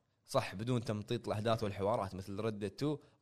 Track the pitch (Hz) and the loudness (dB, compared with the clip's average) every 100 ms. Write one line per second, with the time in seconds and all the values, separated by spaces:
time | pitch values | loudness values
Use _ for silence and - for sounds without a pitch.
0 | _ _ - 131 - 92 117 123 113 107 | _ _ -2 0 0 -2 0 0 2 -2
1 | 101 120 110 101 110 113 104 95 98 117 | -2 -2 0 0 4 2 2 0 2 2
2 | 95 92 95 98 110 104 101 - 147 143 | 0 -6 -6 -2 -2 -2 -4 -2 -2 -2
3 | - _ | -6 _